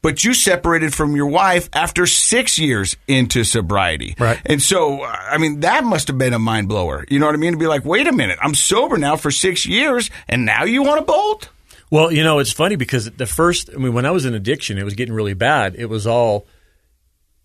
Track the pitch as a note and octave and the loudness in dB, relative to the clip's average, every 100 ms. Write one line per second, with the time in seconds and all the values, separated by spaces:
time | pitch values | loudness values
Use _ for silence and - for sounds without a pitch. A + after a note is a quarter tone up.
0 | D#3+ D3 G#3+ B3+ - F3 F3 E3 D#3 C#3+ | -2 0 0 2 2 2 2 0 0 -2
1 | D3+ D3 C#3+ D#3+ F#3+ F3 F3 D3 E3 - | 0 0 2 2 4 2 0 -2 -2 0
2 | F3 - - A#3 A3+ - D#3 A#2 F#2+ - | 2 2 2 2 0 0 0 0 -2 -6
3 | - C3+ A#2+ B2 A2 A#2 F2 G2+ F2+ D#2 | 0 0 2 0 0 0 0 0 0 -2
4 | A1+ - A#2 A#2 - D3 C3 F#3+ D#3 C#3 | -6 -2 0 0 0 0 2 2 2 -2
5 | C3 A2+ F#2+ D3+ D#3+ D3 E3 B3+ B3 E3+ | -6 -8 -4 0 0 0 0 2 2 -2
6 | - C3+ C3 A#2+ A2 A2 G2 G#2 F2 C#2+ | -2 0 0 0 0 0 -2 -2 -2 -6
7 | D2 C#3 D3+ D3+ E3 E3 D#3+ D3 C3 G3 | -2 2 2 2 0 0 0 0 0 0
8 | D4+ B3+ A2 F2+ C#3+ C#3+ - G3+ D4+ A#3+ | 2 2 0 0 0 0 0 2 0 0
9 | C#3+ D#3 D3 C#3 F#3+ E3+ - G3+ D4 B3 | 0 0 -2 0 0 -2 -2 0 0 0
10 | A3+ - - B2 A2+ A2 E3 B3 C#4 D4+ | -4 -10 -4 -2 2 0 0 2 2 2
11 | D4+ D#4 G#4+ G#4+ - _ _ - _ D#3 | 2 0 0 -2 -8 _ _ -20 _ 2
12 | D#3+ D#3 D#3+ D3+ B2+ - E3+ G3+ A#2+ C3 | 4 2 2 2 0 0 -2 0 -2 -4
13 | A2 - B2 - E3 F3 - C#3+ C3 A#2+ | -4 -8 -6 0 0 0 -6 -6 -2 0
14 | C3 F3+ C3 A2+ G2 C#3+ - G2 G2+ G2+ | 0 0 -2 -4 -4 -4 -4 -6 -6 -6
15 | B2+ A2 G#2 G2 A#2 D3 G2 F2+ A#2 A2 | -4 -2 -4 0 2 2 0 -4 -6 -4
16 | G#2 A#2 A#2 G#2 - _ _ _ _ _ | 0 2 2 0 -4 _ _ _ _ _
17 | _ _ _ _ | _ _ _ _